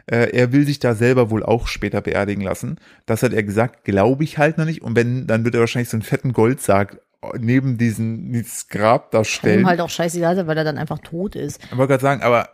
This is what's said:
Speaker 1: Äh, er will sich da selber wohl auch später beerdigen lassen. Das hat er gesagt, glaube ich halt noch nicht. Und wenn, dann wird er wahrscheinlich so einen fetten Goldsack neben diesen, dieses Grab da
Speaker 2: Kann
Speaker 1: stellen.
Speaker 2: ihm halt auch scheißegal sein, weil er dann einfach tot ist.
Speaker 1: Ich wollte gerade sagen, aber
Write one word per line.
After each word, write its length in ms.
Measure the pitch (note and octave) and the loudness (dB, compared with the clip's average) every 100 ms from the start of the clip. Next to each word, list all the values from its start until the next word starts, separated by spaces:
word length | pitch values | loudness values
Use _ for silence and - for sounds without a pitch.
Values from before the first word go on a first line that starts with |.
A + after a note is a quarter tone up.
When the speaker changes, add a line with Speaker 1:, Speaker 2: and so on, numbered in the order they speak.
| - | -2
Speaker 1:
Äh, 240 | A#2 A#2+ B2 | 0 2 2
er 160 | B2 | 2
will 140 | C3+ D3 | 4 2
sich 140 | C#3+ | 2
da 140 | B2 | 0
selber 360 | G#2+ A#2+ B2+ A2+ | 2 4 4 2
wohl 140 | A2 | 0
auch 240 | - A#2 - | 2 0 0
später 340 | - G#2 G#2 | -4 -4 -4
beerdigen 420 | - - G2+ G2+ | -2 -2 -2 -4
lassen. 360 | F#2+ F#2 B2 D#3+ _ _ - | -4 -6 -6 -10 _ _ -6
Das 180 | A2 | -2
hat 80 | B2+ | 0
er 120 | G#2+ | 0
gesagt, 420 | G#2 G2+ A#2+ - - | -2 0 -2 -4 -2
glaube 400 | G2 G#2 C3+ D#3 | 2 2 2 -2
ich 120 | - | 0
halt 180 | D3 D#3+ | 0 2
noch 80 | D#3+ | -2
nicht. 160 | D#3+ | -4
Und 160 | - A#2 | -2 0
wenn, 280 | A#2 B2+ B2 | 0 -2 -2
dann 200 | A2+ A2+ | 0 0
wird 100 | A#2+ | 2
er 60 | |
wahrscheinlich 260 | A#2 B2 A#2+ | 2 0 -4
so 60 | A2 | -4
einen 60 | |
fetten 300 | G#2 C#3+ C3+ | -4 -4 -2
Goldsack 680 | A2+ A2+ C#3 - G2 G2+ - _ _ - - | 2 2 2 2 2 2 -6 _ _ -12 -6
neben 400 | A2+ B2+ C3+ A#2 | 0 2 0 0
diesen, 560 | A#2 G#2 A2+ A2+ B2+ | 0 -2 -4 -6 -6
dieses 340 | A#2+ G#2+ - - | -6 -6 -12 -10
Grab 440 | G2 G#2+ B2+ - | 0 4 4 2
da 80 | A2+ | 0
Speaker 2:
Kann 60 | G#2+ | 0
Speaker 1:
stellen. 340 | - A#2 G#2 | 0 2 4
Speaker 2:
ihm 80 | F#3 | 4
halt 120 | F3 | 2
auch 120 | E3+ | -2
scheißegal 440 | - E3+ F3 E3 F#3 | -4 -4 0 0 0
sein, 120 | E3 | 0
weil 100 | D#3 | -2
er 60 | |
dann 160 | D#3 C#3+ | -2 -4
einfach 180 | D3+ D3+ | -6 -8
tot 380 | - E3+ G3 - | -10 -8 -8 -6
ist. 260 | C#3+ - - | -10 -10 -8
Speaker 1:
Ich 120 | A#2+ | -2
wollte 120 | C3 | 2
gerade 100 | C3+ | 2
sagen, 220 | C3+ C#3 | 2 0
aber 260 | A#2 A#2+ - | 2 2 0